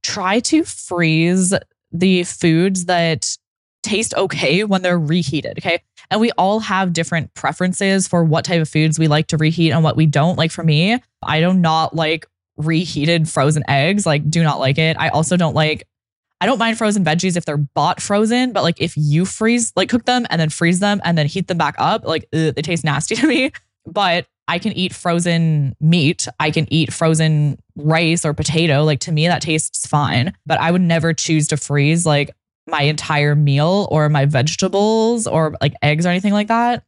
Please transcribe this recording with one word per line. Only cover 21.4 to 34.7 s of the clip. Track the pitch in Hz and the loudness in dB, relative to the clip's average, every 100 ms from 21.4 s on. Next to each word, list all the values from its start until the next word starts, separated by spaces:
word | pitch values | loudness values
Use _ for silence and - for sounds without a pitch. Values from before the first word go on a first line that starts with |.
| 185 | -4
them | 175 | 0
back | 147 - | -2 0
up, | 147 160 - | -2 -2 -2
like, | 160 - | -6 -4
ugh, | 156 160 131 | -2 -2 -2
they | |
taste | 147 165 | -4 -2
nasty | 156 139 - 226 | -2 -2 -2 -2
<laughs> | |
to | 294 | 0
me. | 254 254 - _ _ - | 0 -2 -6 _ _ -8
But | 180 196 175 170 _ - | -2 0 0 -4 _ -6
I | 175 | -4
can | 208 | -4
eat | - 185 | -4 -6
frozen | - 180 170 175 165 165 151 139 - | -4 -2 0 0 2 2 2 0 0
meat. | 156 170 147 165 - - | 2 4 2 0 -6 -4
I | 156 | -2
can | - 151 | -2 0
eat | 156 151 | 0 -2
frozen | - 165 160 160 151 147 139 _ - | 0 0 2 2 2 0 -2 _ -6
rice | 147 165 170 165 160 | 0 2 2 0 -2
or | |
potato. | 143 156 160 165 139 | -2 -2 0 2 2
Like, | 156 143 | 2 0
to | - | -2
me, | 151 165 | 0 0
that | 175 | 0
tastes | 160 160 - - - | 0 -2 -2 -8 -2
fine. | 147 139 98 147 - - | -2 0 0 -2 -6 -4
But | 160 | -2
I | 165 | 0
would | 180 | 2
never | 175 165 165 | 2 2 0
choose | 160 - 156 147 | -2 0 0 0
to | 147 | -4
freeze, | - 143 143 165 165 | -2 0 2 2 2
like, | 143 143 - _ _ - | 0 -2 -8 _ _ -6
my | 160 | -2
entire | 147 151 - 147 147 147 | 0 -2 -2 0 2 2
meal | 147 139 156 196 196 | 2 2 2 0 0
or | 156 151 | 0 2
my | 147 143 | 2 2
vegetables | 147 147 - 190 | 2 0 -2 -2